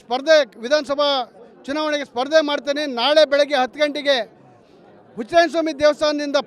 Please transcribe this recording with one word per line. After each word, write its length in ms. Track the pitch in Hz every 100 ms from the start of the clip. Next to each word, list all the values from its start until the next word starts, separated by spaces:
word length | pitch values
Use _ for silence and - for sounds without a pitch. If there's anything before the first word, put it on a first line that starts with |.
ಸ್ಪರ್ಧೆ, 340 | - 247 285 311 240 214
ವಿಧಾನಸಭಾ 460 | 233 302 285 285 285 269 226 - - - -
ಚುನಾವಣೆಗೆ 400 | 294 311 294 277
ಸ್ಪರ್ಧೆ 280 | 247 269 320 294
ಮಾಡ್ತೇನೆ. 360 | 285 285 285 302 240
ನಾಳೆ 220 | 254 302 294
ಬೆಳಗ್ಗೆ 260 | 285 285 277
ಹತ್ತು 160 | 254 285
ಗಂಟೆಗೆ 340 | 302 294 285 262 202 - - - _ _ - - - -
ಹುಚ್ಚರಾಯ 300 | 233 339 339
ಸ್ವಾಮಿ 200 | 320 320 269
ದೇವಸ್ಥಾನದಿಂದ 560 | 294 294 302 294 294 285